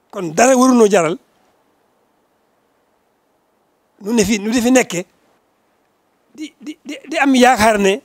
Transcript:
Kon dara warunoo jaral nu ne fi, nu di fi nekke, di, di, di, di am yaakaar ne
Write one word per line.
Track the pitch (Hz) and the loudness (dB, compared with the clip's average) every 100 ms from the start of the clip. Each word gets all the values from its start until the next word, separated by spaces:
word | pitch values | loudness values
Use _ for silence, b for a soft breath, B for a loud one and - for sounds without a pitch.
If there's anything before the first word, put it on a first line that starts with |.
| _ | _
Kon | 196 170 | -12 -6
dara | 165 247 254 | 0 2 2
warunoo | 262 240 214 | 2 4 4
jaral | 196 160 196 _ _ _ _ _ _ _ _ _ _ _ _ _ _ _ _ _ _ _ _ _ _ _ _ _ _ _ _ | 2 -2 -6 _ _ _ _ _ _ _ _ _ _ _ _ _ _ _ _ _ _ _ _ _ _ _ _ _ _ _ _
nu | 202 | -6
ne | 233 | -2
fi, | 196 220 | -2 -2
nu | 208 | -4
di | 247 | -2
fi | 233 | 0
nekke, | 254 - 170 - _ _ _ _ _ _ _ _ _ _ _ _ | 0 0 -6 -12 _ _ _ _ _ _ _ _ _ _ _ _
di, | 226 302 _ | -18 -18 _
di, | 247 311 - | -20 -18 -16
di, | 302 294 | -18 -10
di | 320 | -2
am | 277 254 | 0 4
yaakaar | 247 240 220 214 | 4 4 2 2
ne | 196 220 | 0 -2